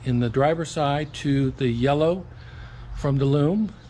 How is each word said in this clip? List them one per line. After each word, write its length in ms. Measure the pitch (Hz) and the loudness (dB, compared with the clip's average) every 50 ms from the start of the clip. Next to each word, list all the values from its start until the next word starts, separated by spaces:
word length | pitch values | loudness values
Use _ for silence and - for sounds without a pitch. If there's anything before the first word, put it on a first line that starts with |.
| - | -4
in 160 | 135 123 120 | -2 0 0
the 80 | 120 120 | 0 0
driver's 420 | 113 131 139 147 165 165 165 147 | 2 2 2 2 2 0 -2 -6
side 420 | - 165 151 143 143 147 151 147 151 | -2 -2 0 0 0 0 -2 -4 -8
to 360 | - - 147 139 135 135 131 | -6 -2 0 2 2 2 0
the 160 | 127 - 135 | 0 0 0
yellow 580 | 123 117 117 123 135 143 147 156 165 175 190 - - - - - - - - - - - - - - - | 0 0 2 2 2 2 4 4 2 2 0 -4 -12 -16 -18 -18 -18 -16 -16 -16 -16 -16 -16 -14 -12 -12
from 220 | - - 143 139 139 | -4 -2 0 2 2
the 60 | 135 | 2
loom. 500 | 139 139 147 143 151 185 214 220 190 - - - | 4 4 4 4 4 2 2 0 -2 -4 -12 -12